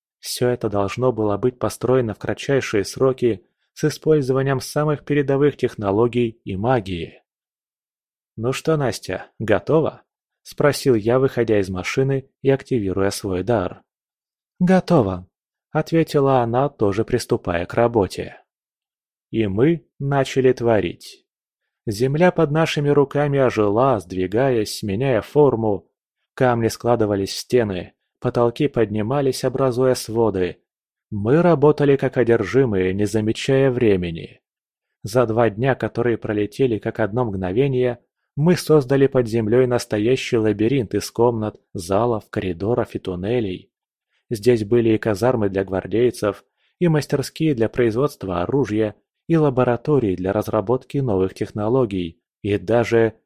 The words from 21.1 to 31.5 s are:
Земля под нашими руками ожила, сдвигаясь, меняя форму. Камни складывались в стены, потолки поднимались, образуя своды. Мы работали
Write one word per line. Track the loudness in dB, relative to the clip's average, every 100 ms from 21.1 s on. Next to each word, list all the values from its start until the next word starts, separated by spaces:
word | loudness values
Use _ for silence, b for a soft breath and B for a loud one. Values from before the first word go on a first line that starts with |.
| -20 _ _ _ _ _ _ -8
Земля | -2 -2 2 2
под | 4 0
нашими | 2 0 0 2
руками | 2 2 0 0 2
ожила, | 2 2 2 2 2 0
сдвигаясь, | -4 -4 -2 0 0 0 -2 -6
меняя | -4 -2 0 0
форму. | 0 2 4 2 -2 -4 _ _ _ _ _
Камни | 0 0 2 -2
складывались | -2 0 0 2 0 -2
в | -6
стены, | 0 2 2 -4 -8 _ _ _
потолки | -4 0 0 0 -2
поднимались, | 0 -2 -2 -2 -2 -2 -2
образуя | -4 0 0 2 0
своды. | 0 -2 0 0 0 -4 -6 _ _ _ _ -10
Мы | -4 2 4
работали | 4